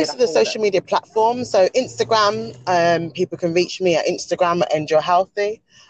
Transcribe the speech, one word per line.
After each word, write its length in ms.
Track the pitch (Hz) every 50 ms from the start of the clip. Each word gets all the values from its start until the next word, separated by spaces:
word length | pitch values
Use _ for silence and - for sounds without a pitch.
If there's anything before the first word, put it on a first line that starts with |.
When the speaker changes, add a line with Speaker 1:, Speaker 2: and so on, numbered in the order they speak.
| 311
Speaker 1:
get 60 | - -
Speaker 2:
of 40 | 247
the 60 | 247
Speaker 1:
a 20 |
hold 100 | 220 240 226
of 80 | 220
Speaker 2:
social 160 | 214 - 226 214
media 180 | 208 185 180
platforms. 720 | - - 208 180 - - - 220 220 226 240 247 247 -
So 180 | - 208 185 -
Instagram, 880 | - 254 254 - - - 220 214 226 220 208 202 214 220 226 226 - - -
um, 440 | - 185 175 170 170 170 165 170 165
people 260 | - - 180 - -
can 160 | 160 - 170 165
reach 300 | 175 175 160 - - 185
me 140 | 180 165
at 100 | 147 -
Instagram 560 | - 180 - - - 175 - 180 175 175 175 160
at 120 | - -
End 140 | 156 151 147
Your 140 | 156 151 147
Healthy. 580 | 180 180 175 190 - _ 208 202 208 220 - _ _ _ - -